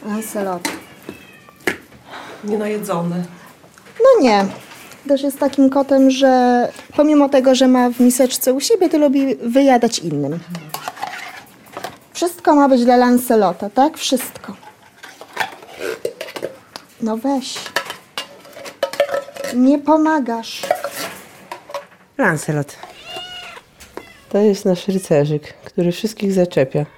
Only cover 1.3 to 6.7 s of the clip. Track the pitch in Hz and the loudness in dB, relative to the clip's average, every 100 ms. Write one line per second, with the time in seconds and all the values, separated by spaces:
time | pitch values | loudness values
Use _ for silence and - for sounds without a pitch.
1.3 | - - _ - - - - - - - | -20 -20 _ -8 -8 -14 -20 -20 -20 -18
2.3 | - 208 208 208 214 180 170 175 175 175 | -14 -6 -4 -4 -6 -4 -4 -4 -4 -8
3.3 | - - - - - - - 494 480 269 | -14 -20 -20 -20 -20 -20 2 4 6 4
4.3 | 202 196 - - - - - - 277 285 | 2 0 -6 -18 -20 -20 -18 -2 0 0
5.3 | 262 277 269 269 277 277 269 269 262 269 | -2 -4 2 2 2 2 4 4 4 4
6.3 | 254 247 247 240 | 4 4 2 0